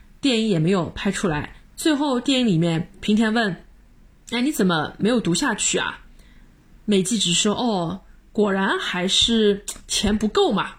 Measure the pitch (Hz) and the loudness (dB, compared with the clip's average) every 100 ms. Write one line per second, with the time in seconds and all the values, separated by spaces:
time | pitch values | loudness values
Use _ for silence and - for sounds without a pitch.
0 | - - 277 226 220 170 156 196 151 - | -20 -4 0 2 2 2 2 0 -2 -4
1 | 196 190 196 147 - - - - 330 285 | -4 -2 -2 -4 -6 -14 -20 -4 0 0
2 | 294 247 247 254 240 160 170 160 - - | 0 -2 0 0 2 2 2 0 -4 -8
3 | - 214 226 226 214 165 - - - - | 0 2 2 0 -2 -4 -12 -20 -20 -20
4 | - - - 233 262 294 190 165 147 - | -20 -20 -8 -2 -2 0 0 0 -4 -2
5 | 190 240 175 175 277 202 - 175 - - | 0 2 0 0 -2 -2 -2 -2 -4 -8
6 | - - - - - - - - - 196 | -18 -20 -20 -20 -20 -20 -20 -12 0 0
7 | 185 226 170 170 214 208 240 196 170 190 | 0 -2 0 0 0 0 -2 -2 -4 -6
8 | - - - - 208 196 196 370 - 180 | -14 -20 -8 -2 0 2 0 -2 -4 -4
9 | 180 - - 233 208 202 - - - - | 0 2 2 4 4 2 -4 -16 -8 -2
10 | 208 214 214 403 381 196 151 | 0 0 0 2 2 2 -2